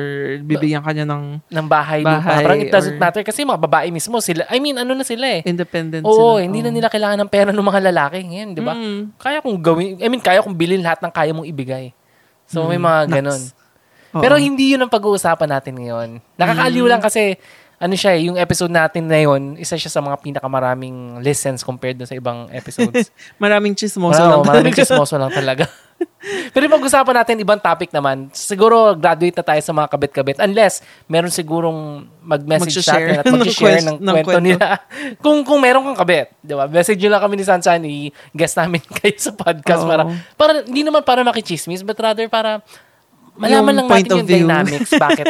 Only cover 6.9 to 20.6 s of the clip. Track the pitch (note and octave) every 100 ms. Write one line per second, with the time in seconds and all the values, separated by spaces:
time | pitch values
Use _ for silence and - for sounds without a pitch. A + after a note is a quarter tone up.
6.9 | G#3+ G#3 G#3 G3+ G3+ G3+ G#3 G3+ G3 F#3+
7.9 | F3 C#3+ F3+ F3+ F3 G#3+ E3 D3+ A#3 A3
8.9 | G3+ G#3 - C4 D4+ C#4 G3 E3 E3 F#3+
9.9 | F#3 A#3 B3 F#3+ F#3 G#3 F3 E3+ F#3+ E3+
10.9 | E3 E3+ E3+ D#3 D#3+ D#3+ D3 B2+ C3 B2+
11.9 | - _ _ _ _ _ E3 D#3+ F3 E3+
12.9 | D#3+ D3 D3 C#3+ C3+ B2+ - _ _ _
13.9 | _ _ E3 B3+ D4 C#4+ C4+ C4+ C4+ B3
14.9 | A3 G3+ G3 F3 E3 D3+ C#3 C3+ B2+ A#2+
15.9 | A#2 A#2 A#2 _ - F3+ A3+ B3+ B3 A#3+
16.9 | A#3+ G#3+ A3 G#3 F3+ _ - _ - F3
17.9 | F#3+ G3+ F3 E3+ F3+ - F3 F3 E3+ D#3+
18.9 | F3 D#3+ D#3 D3+ C#3 C#3 D#3 E3+ E3 D#3
19.9 | D#3 C#3+ C#3+ D3 C#3+ C3 C3+